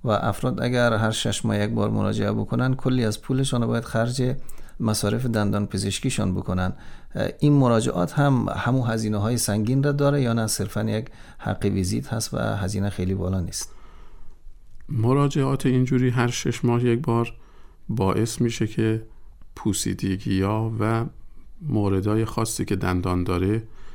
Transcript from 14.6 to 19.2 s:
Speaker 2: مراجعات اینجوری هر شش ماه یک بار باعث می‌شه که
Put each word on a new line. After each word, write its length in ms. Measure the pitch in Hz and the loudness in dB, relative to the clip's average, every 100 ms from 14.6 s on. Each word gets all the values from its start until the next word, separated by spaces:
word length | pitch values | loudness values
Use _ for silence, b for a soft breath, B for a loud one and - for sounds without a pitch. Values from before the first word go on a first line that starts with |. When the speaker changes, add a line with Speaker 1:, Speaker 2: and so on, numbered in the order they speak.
| - - - | -16 -14 -6
Speaker 2:
مراجعات 800 | 117 117 139 143 147 135 135 135 | 0 2 4 4 2 0 2 2
اینجوری 440 | 127 127 131 127 | 4 4 4 4
هر 180 | 123 120 | 2 0
شش 360 | 120 - 117 | 0 -2 0
ماه 200 | 120 120 | 2 4
یک 180 | 123 117 | 4 2
بار 320 | 135 117 117 - b b b b - | 2 2 0 -6 b b b b -6
باعث 520 | 110 95 - 113 - | 0 2 2 0 0
می‌شه 260 | 120 113 107 | -2 0 -4
که 400 | - 110 110 110 b | 0 0 0 -4 b